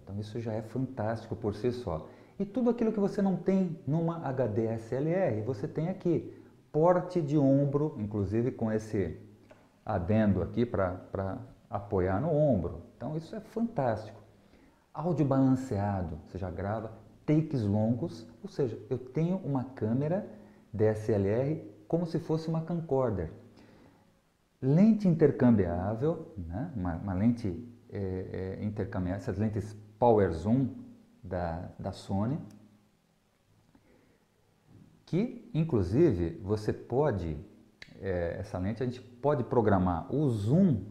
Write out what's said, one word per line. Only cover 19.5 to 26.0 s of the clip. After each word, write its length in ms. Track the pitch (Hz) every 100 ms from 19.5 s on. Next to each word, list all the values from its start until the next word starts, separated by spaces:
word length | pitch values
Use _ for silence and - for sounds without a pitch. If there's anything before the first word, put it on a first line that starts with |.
| 139
câmera 640 | 120 - 107 123 151 185 202 - - - _
D 140 | 101 107
S 260 | 107 -
L 160 | 104 98
R 420 | 113 139 160 - - -
como 200 | 165 170
se 120 | 165
fosse 300 | - 160 165
uma 140 | 165
camcorder. 680 | 160 175 160 135 127 92 80 - - - - - - _ _ _ _ _ _ _
Lente 480 | 131 151 214 214 190
intercambiável, 1200 | 160 147 - 123 107 87 87 95 113